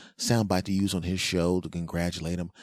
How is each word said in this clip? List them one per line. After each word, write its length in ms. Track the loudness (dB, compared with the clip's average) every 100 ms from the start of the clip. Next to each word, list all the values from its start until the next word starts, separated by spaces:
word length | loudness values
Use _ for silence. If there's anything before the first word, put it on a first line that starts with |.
| -20 -8
soundbite 460 | 2 2 4 2
to 80 | 2
use 220 | 0 2 0
on 80 |
his 160 | -2 -2
show 400 | 0 2 2 2
to 100 | -2
congratulate 720 | -6 -4 -2 -2 -4 -4 -4
him, 120 | -6 -10